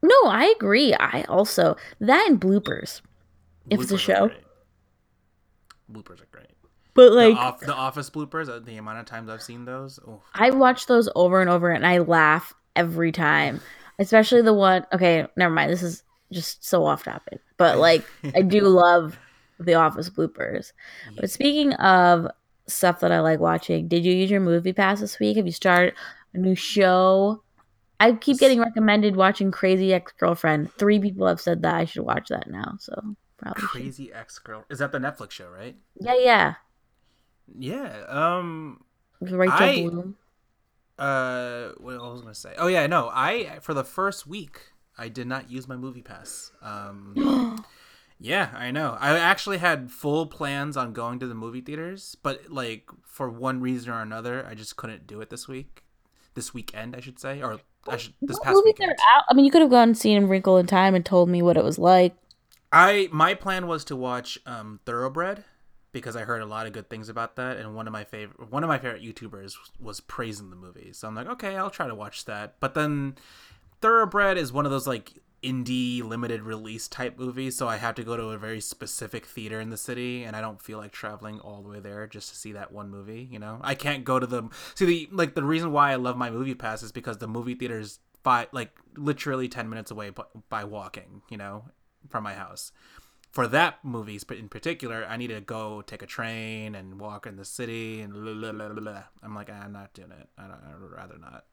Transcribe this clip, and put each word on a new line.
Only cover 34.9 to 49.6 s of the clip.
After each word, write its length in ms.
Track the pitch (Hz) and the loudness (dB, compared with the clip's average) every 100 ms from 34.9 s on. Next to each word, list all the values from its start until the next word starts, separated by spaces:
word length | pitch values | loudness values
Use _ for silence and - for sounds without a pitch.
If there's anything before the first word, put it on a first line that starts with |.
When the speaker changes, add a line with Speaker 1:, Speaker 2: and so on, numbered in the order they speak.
Speaker 2:
the 60 | 135 | -4
Netflix 340 | 131 143 104 | -8 -10 -18
show, 160 | - 90 | -18 -20
right? 260 | 90 117 127 _ - | -18 -20 -20 _ -12
Speaker 1:
Yeah, 140 | 214 254 | 0 4
yeah. 360 | 254 220 156 165 _ _ _ _ _ _ _ _ _ - | 6 6 4 -2 _ _ _ _ _ _ _ _ _ -14
Speaker 2:
Yeah, 460 | 127 240 262 107 - | -12 -10 -12 -14 -12
um, 760 | 139 160 180 175 160 156 - _ _ _ _ | -4 -2 -2 -6 -12 -14 -18 _ _ _ _
Speaker 1:
With 140 | 180 | -8
Rachel 240 | 185 185 160 | 0 2 4
Speaker 2:
I, 180 | 196 175 | 4 2
Speaker 1:
Bloom. 340 | 170 170 185 202 _ _ _ _ _ _ _ - | -2 -6 -10 -16 _ _ _ _ _ _ _ -8
Speaker 2:
uh, 720 | 139 135 127 127 123 120 113 - | -4 -2 -4 -6 -8 -10 -12 -16
what 220 | 120 123 | -16 -14
was 200 | 120 123 | -14 -16
I 20 | |
gonna 120 | 117 | -18
say? 200 | 104 - - | -18 -18 -4
Oh, 120 | 175 | 0
yeah, 180 | 180 147 | 2 2
no, 240 | 170 117 | 0 0
I, 460 | - 143 226 180 - | -2 -2 -2 -6 -12
for 140 | - | -8
the 100 | 147 | -6
first 420 | 131 - 196 190 143 | -6 -4 -6 -6 -14
week, 420 | 196 160 - - _ _ - | -16 -16 -20 -20 _ _ -16
I 80 | 117 | -14
did 180 | 110 123 | -12 -10
not 240 | 131 127 | -10 -10
use 160 | 127 127 | -16 -14
my 100 | 127 | -14
movie 260 | 131 123 | -14 -16
pass. 500 | - 98 - - - _ | -20 -20 -18 -18 -18 _
Um, 1040 | 107 104 101 101 101 254 285 262 240 226 - _ _ | -16 -16 -16 -18 -12 -4 0 0 -2 -8 -18 _ _
Speaker 1:
<gasps> 280 | _ _ _ | _ _ _
Speaker 2:
yeah, 300 | 110 180 151 | -4 -4 -4
I 160 | - 123 | -6 -8
know. 280 | 135 151 117 | -6 -6 -4
I 180 | 143 160 | 0 2
actually 380 | 170 190 - | 2 0 -2
had 320 | 190 | -2